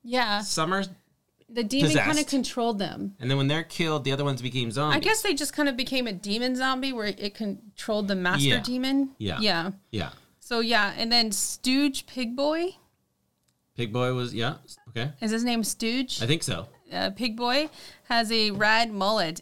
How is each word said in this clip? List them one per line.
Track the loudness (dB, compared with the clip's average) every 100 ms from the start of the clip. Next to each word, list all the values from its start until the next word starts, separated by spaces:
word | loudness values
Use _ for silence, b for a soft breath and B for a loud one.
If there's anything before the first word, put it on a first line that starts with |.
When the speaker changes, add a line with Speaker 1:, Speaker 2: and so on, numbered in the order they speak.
Speaker 1:
Yeah. | -2 0 2 0
Speaker 2:
Some | -2 -2 0
are | 0 -2 -8 _ _ _ _ _
Speaker 1:
The | -4
demon | 0 4 4
kinda | 4 4
Speaker 2:
possessed. | 2 2
Speaker 1:
controlled | -2 -2 -2 -2 0
them. | -4 -4 -8 -6
Speaker 2:
And | 0
then | 2
when | 2
they're | 0
killed, | -2 -2 0 0
the | 0
other | 0
ones | 0 -2
became | -4 -2 -2
zombies. | 0 2 2
Speaker 1:
I |
guess | 2 2
they | 0
just | 0 -2 0
kinda | 0
became | 0 -2 -2 -2
a |
demon | -4 -4 -2 0 0
zombie | 0 0 -2
where | -2 -4
it | -4 -8
controlled | -4 -6 -6 -12 -10 -2 0 0
the | 0
master | 2 4 4
Speaker 2:
Yeah. | 4
Speaker 1:
demon. | 0 -2 2 2 0 -2
Speaker 2:
Yeah. | -4 0
Speaker 1:
Yeah. | 0 0 -2 -8 _
Speaker 2:
Yeah. | -6 -6 -10 _ _
Speaker 1:
So, | -4 -2
yeah, | 2 4 2
and | 0 2
then | 2 2
Stooge | 0 -4 -2 2 4 2 0
Pig | -8 -6 -4 -2
Boy. | 0 0 -2 -6 _ _ _ _ _ _ _ _ _
Speaker 2:
Pig | -6 -2
Boy | 0 0
was, | 0 -2
yeah, | -2 -4 -4 -14 -20 -10
okay. | -6 -6 -4
Speaker 1:
Is | -2
his | 0
name | 0 0
Stooge? | -2 -2 -2 -2 -4 -2
Speaker 2:
I | 0
think | 0
so. | 0 -4 -6 -18 -10
Speaker 1:
Uh, | -4 -4
Pig | -2 -4 -2
Boy | 0 0 -2 B B B
has | -2 0 2
a | 2 2
rad | 4 4 6 4
mullet | 0 0 2 0 -4